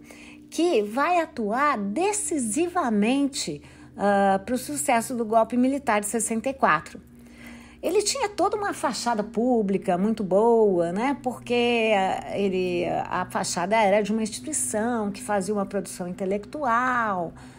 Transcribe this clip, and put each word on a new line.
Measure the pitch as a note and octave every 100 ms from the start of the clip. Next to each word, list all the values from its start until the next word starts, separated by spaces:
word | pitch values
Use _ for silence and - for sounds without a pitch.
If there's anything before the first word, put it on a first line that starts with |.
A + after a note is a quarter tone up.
| - - - - -
que | - E4+ A#3+
vai | G#3 A3+ D4+ F4+
atuar | D#4+ - G#3 A#3 D4 A#3+
decisivamente, | G3 G#3 G4 G4+ - D#4 A3+ G#3 F4 F4+ C#4 G#3 G#3+ C4+ C#4+ C#4 - D3 - - - -
ah, | G3+ G3+ G3 G3 G3
pro | B3
sucesso | B3 D4 - A#3 A3+ B3
do |
golpe | A3 A3+ A3+ B3
militar | B3+ C#4 C4 G#3+
de | G3+
sessenta | A#3 G#3+ A3+ C4
e |
quatro. | C4+ G#3 D#3 - - - - - - - - - -
Ele | - G4
tinha | G#4 C#5 G#4
toda | G#4 F#4 G#4+
uma | G4+
fachada | D#4+ D4 A3 A#3+ A3+
pública | G#3 G#3 B3 A#3+ G3 F#3+ F#3 F3
muito | G3+ A3+
boa, | F#3+ F#3+ A3+ A3+ G#3+ F3 E3+
né? | F#3 C4 C#4
Porque, | B3+ A#3+ - A#3+ A#3+ A#3 A3 G3+
ah, | F#3+ - C#3 D#3
ele, | G3+ F#3 F3+ F3 E3+ D#3+ -
a | F3+ F#3
fachada | G#3+ F#3+ - F3 A3
era | G3+ G3+
de | G3+
uma | A3
instituição | A3 - - D4 - G#3 A3+ A#3+ G#3
que | G3
fazia | - G#3 F#3
uma | G#3 G3
produção | G3+ F3+ - F3+
intelectual, | F3+ F#3+ G3+ G#3 D4+ C4+ A3+ B3+ B3 A3 F#3 E3 - -